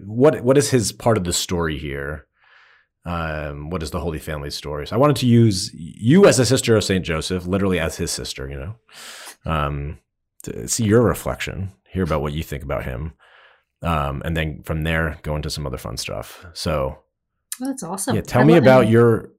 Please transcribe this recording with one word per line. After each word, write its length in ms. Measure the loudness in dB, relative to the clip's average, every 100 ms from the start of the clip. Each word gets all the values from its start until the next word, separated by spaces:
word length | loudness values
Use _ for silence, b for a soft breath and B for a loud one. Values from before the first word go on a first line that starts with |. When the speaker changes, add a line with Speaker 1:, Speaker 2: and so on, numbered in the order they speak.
Speaker 1:
What, 380 | -10 2 2 2
what 160 | 2 2
is 100 | 4
his 240 | 2 0
part 240 | -2 0 0
of 80 |
the 80 | 0
story 460 | -4 -2 -2 -2 -4
here? 480 | -8 -8 -8 -10 -14 _ b b b b b _ -8
Um, 640 | -6 -4 -6 -8 -8 -8
what 120 | -8
is 80 | -6
the 100 | -6
Holy 180 | -6 -6
Family 320 | -8 -8 -8
story? 360 | -10 -8 -8 -4
So 80 |
I 40 | 2
wanted 180 | 2 4
to 100 | 4
use 460 | 6 6 2 -4
you 520 | -10 -16 -4 4 8 8
as 120 | 6
a 60 |
sister 320 | 4 2 4 2
of 80 |
Saint 200 | 2 0
Joseph, 420 | 0 -4 -2 -4 -2
literally 340 | 0 0 0
as 160 | -2 -4
his 140 | -6
sister, 380 | -6 -10 -10 -10
you 80 | -10
know, 960 | -12 -14 _ -20 -20 -20 -20 -12 -4
um, 480 | -2 -2 -4 -8 -12 _ _ _ _
to 260 | -14 -10 -6
see 160 | -2
your 180 | 2 4
reflection, 680 | 4 2 -4 -6 -8 -8 -10 -12 _
hear 160 | -4
about 160 | -2 -2
what 140 | -4
you 80 | -6
think 200 | -6 -8
about 220 | -6 -6
him. 300 | -6 -8 -10 -12 b b b b b _
Um, 400 | -4 -2 -2 -6
and 120 | -4 -4
then 260 | -4 -6
from 220 | -8 -4
there, 340 | -2 -2 -2 -6
go 120 | -8
into 160 | -6 -6
some 160 | -8 -8
other 120 | -10
fun 180 | -10 -10
stuff. 500 | -10 -10 -12 -16 -18
So 460 | -10 -4 -2 -4 -8 _ _ _ _ _ -10
Speaker 2:
Well, 120 | -8
that's 120 | -8
awesome. 320 | -8 -8 -2
Speaker 1:
yeah, 80 | -2
tell 200 | 0 4
Speaker 2:
I 20 |
Speaker 1:
me 80 | 6
Speaker 2:
lo-, 60 | 8
Speaker 1:
about 260 | 8 8
Speaker 2:
I 40 | 8
Speaker 1:
your 440 | 6 6 4 -2